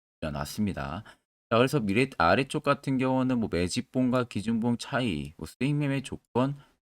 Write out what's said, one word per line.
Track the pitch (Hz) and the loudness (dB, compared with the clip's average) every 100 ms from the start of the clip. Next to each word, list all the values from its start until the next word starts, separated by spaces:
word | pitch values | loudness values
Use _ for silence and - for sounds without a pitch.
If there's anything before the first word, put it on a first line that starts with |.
| _ _ | _ _
올려놨습니다. | 80 71 73 - 104 76 69 85 - - _ _ - | -6 -4 -6 -2 -2 -2 -6 -8 -12 -20 _ _ 0
자, | 113 | 2
그래서 | 131 151 | 4 2
미래-, | 101 101 135 - | 2 2 2 4
아래쪽 | 85 104 143 151 | 4 4 2 -2
같은 | 143 135 143 131 | 0 0 0 0
경우는 | 131 131 127 123 | 2 2 2 0
뭐 | 104 | 0
매집봉과 | 85 90 123 - 131 127 127 120 | 0 0 -2 -4 0 2 0 -2
기준봉 | 107 104 117 120 120 | -4 -2 0 0 -2
차이, | - 127 123 76 71 - | -4 -4 -2 -2 -6 -10
뭐 | 82 | -14
수익 | - 135 147 | -4 -2 0
매매 | 143 135 | 0 -2
조건, | - - _ 117 135 143 - _ _ _ | -4 -12 _ -2 -2 -4 -14 _ _ _